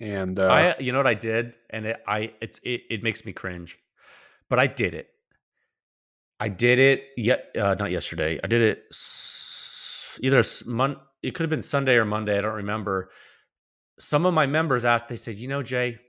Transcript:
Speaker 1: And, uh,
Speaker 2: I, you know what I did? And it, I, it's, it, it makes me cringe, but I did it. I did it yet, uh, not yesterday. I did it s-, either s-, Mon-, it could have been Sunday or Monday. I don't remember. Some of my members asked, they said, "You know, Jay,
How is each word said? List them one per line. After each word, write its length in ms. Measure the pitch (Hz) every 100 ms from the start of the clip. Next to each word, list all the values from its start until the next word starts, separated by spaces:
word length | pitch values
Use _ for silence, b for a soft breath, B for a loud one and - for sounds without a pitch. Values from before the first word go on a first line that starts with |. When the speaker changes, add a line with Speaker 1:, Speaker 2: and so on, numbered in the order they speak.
Speaker 1:
And, 380 | 110 101 92 95
uh, 60 | 95
Speaker 2:
I, 260 | 131 175 -
you 100 | 127
know 80 | 127
what 80 | 135
I 80 |
did? 400 | 107 113 113 120 - _
And 160 | 113 107
it, 160 | 113 -
I, 240 | 107 110 -
it's, 180 | 113 -
it, 180 | - 117 -
it 120 | 110
makes 220 | 113 110
me 80 | 107
cringe, 460 | - 95 90 85 - _ _ b b b b b
but 100 | 123
I 80 | 139
did 280 | - 98
it. 140 | - - _ _ _ _ _ _ _ _ _ _ _ _ -
I 80 | 113
did 300 | 90 120 123
it 240 | 135 135 - -
yet, 340 | 110 127 - -
uh, 200 | 101 92
not 120 | 101
yesterday. 460 | 87 - 80 78 82
I 60 | 98
did 140 | 117
it 220 | 113 - -
s-, 1300 | - - - - - - - - - - - - -
either 160 | 131 131
s-, 240 | 110 - -
Mon-, 300 | 117 139 - _ _
it 100 | 131
could 100 | 135
have 60 | 160
been 120 | 147
Sunday 340 | - 143 135 120
or 80 |
Monday. 320 | 107 107 107 101
I 20 |
don't 140 | 104
remember. 560 | 110 101 110 101 95 92 b b b b _ _ _ _ -
Some 260 | - 147 180
of 80 |
my 120 | 165 139
members 380 | 151 165 127
asked, 240 | 117 117 -
they 60 | 117
said, 200 | - 104
"You 100 | 127
know, 160 | 139
Jay, 360 | 123 127 123 113